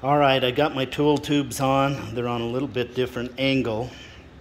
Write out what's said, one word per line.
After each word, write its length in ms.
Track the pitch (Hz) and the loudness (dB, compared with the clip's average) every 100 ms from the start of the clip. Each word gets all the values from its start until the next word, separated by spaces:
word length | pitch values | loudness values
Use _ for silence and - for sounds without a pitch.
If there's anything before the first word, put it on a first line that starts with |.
All 140 | 131 147 | 2 4
right, 260 | 143 135 | 6 4
I 60 | 123 | 2
got 240 | 127 151 | 2 0
my 120 | 143 131 | 0 -4
tool 340 | - 147 147 | 0 2 2
tubes 400 | - 147 135 113 | 2 0 0 -2
on. 560 | 135 135 139 135 107 117 | 2 2 2 -2 -6 -6
They're 120 | 120 | -4
on 140 | 120 | -4
a 60 | 117 | -4
little 200 | 120 143 | -4 -4
bit 280 | 123 120 - | -4 -6 -2
different 380 | 127 123 120 - | -4 -4 -8 -2
angle, 540 | 135 135 117 110 123 - - - - - | 0 2 0 -2 -6 -10 -20 -20 -20 -20